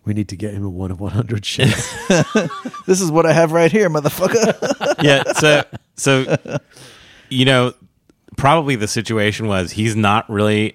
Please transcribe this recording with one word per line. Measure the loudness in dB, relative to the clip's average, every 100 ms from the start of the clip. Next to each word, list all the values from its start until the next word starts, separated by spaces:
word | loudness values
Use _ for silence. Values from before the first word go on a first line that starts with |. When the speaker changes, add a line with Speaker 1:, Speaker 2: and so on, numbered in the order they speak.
| -4
Speaker 1:
We |
need | -4 -4
to | -6
get | -8
him | -6
a | -6
one | -6 -8
of | -6
one | -4
hundred | -4 -2 -6 -6
shirt. | 0 0 0 -6 -8 0
Speaker 2:
<laughs> | 2 2 -2 -2 -6 -12 -10 -2
This | 0
is | 2
what | 2 4
I |
have | 4 4
right | 4 4
here, | 4 2
motherfucker. | 0 -2 -2 0 2 2 0 -4 -4 -4 0
<laughs> |
Speaker 3:
Yeah, | 2 2 0
so, | 0 4 2 0 -12 -18 -4
so, | 0 0 0 -4 -4 -10 -10 -20 -20 -20 -20 -20 _
you | 0 4
know, | 4 2 -4 _ _ _ _ _ -2
probably | 2 2 0 -2
the | -2
situation | -4 -2 0 0 -2 -2
was | -2 -2
he's | -4 -2 0
not | 2 0 0
really | 0 2 2 -2